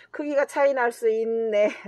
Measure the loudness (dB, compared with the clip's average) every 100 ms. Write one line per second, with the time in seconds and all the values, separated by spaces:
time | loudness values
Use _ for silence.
0 | -14 -8 -4 -2 0 2 2 2 0 0
1 | 0 0 -2 -2 0 2 2 0